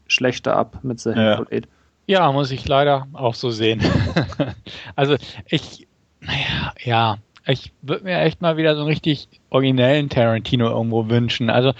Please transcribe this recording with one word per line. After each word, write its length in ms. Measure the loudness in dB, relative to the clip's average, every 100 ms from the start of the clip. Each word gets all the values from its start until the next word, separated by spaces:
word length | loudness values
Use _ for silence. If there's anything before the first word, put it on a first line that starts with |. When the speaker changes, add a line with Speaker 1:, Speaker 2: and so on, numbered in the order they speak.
| -4
Speaker 1:
schlechter 480 | 0 0 -2 0 0
ab 240 | 0 -4
mit 160 | -8 -6
The 120 | -2
Speaker 2:
Ja. 40 | 2
Speaker 1:
Hateful 320 | 2 2 -2
Eight. 160 | -6 -8 _ _ _ 0
Speaker 3:
Ja, 240 | 2 4
muss 200 | 2 -2
ich 160 | -4 0
leider 400 | 2 4 2 -2
auch 200 | -4 -4 -2
so 140 | -6
sehen. 320 | 0 0 2
<laughs> 1120 | 0 0 0 0 -2 -4 -6 -6 -16 -18 -10 -2
Also 200 | 2 0 -2 -16 -4
ich, 380 | -4 -4 -20 -20 _ _ _
naja, 520 | -6 -6 -4 -6 -8 -8
ja, 340 | -2 0 0 -2 -10 _ -4
ich 240 | -4 -4 _
würd 220 | -8 -6
mir 160 | -4 0
echt 200 | 0 0
mal 140 | -2 2
wieder 180 | 0 0
so 60 |
einen 80 | 0
richtig 380 | -2 0 -4 -6 _ -2
originellen 600 | 0 2 4 4 4 2
Tarantino 600 | 2 2 0 0 0 2
irgendwo 400 | 0 0 -2 2
wünschen. 400 | 0 0 -2 0
Also, 240 | 2 2